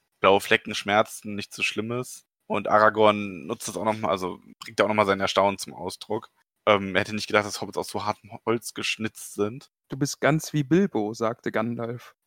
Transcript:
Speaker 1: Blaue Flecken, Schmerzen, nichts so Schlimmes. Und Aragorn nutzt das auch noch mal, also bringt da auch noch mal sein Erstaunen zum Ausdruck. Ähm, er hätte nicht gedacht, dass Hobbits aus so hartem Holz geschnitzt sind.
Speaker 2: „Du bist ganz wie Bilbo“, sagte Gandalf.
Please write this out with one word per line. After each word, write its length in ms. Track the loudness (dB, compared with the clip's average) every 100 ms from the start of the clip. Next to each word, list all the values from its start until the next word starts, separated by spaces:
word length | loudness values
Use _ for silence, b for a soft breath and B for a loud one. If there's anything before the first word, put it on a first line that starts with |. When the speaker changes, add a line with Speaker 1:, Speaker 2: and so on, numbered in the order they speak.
| _ _
Speaker 1:
Blaue 200 | 6 6
Flecken, 340 | 6 0 0 -8
Schmerzen, 600 | 0 2 2 -2 -10 -10
nichts 200 | -10 -6
so 60 |
Schlimmes. 640 | -6 -4 -6 -6 -8 -14 _ _ -6
Und 200 | -4 4
Aragorn 800 | 6 6 6 6 4 0 -8 -10
nutzt 200 | -10 -8
das 80 | -4
auch 80 | -2
noch 120 | -2
mal, 120 | -2
also 300 | -2 -4 -8 _ -20
bringt 200 | -8 0
da 60 | 2
auch 20 |
noch 60 | 2
mal 100 | 2
sein 120 | 2
Erstaunen 360 | 0 2 2 0
zum 140 | -8
Ausdruck. 560 | -10 -10 -10 -6 -8 -8 _ _ _ 4
Ähm, 280 | 4 4 -2
er 60 |
hätte 140 | -2 -4
nicht 120 | 0
gedacht, 180 | 0 0
dass 160 | -4
Hobbits 160 | -8 -6
aus 120 | -6
so 160 | -6 -6
hartem 260 | -6 -8 -10 -4
Holz 280 | -4 -4 -8
geschnitzt 600 | -6 -4 -6 -10 -12 -4
sind. 360 | -4 -4 -18 _ -12
Speaker 2:
„Du 80 | -6
bist 240 | -4 0
ganz 320 | 0 0 0
wie 100 | -4
Bilbo“, 500 | 2 2 2 0 -4
sagte 380 | -2 -4 -4 -4
Gandalf. 640 | -2 -2 -4 -8 -10 -14 _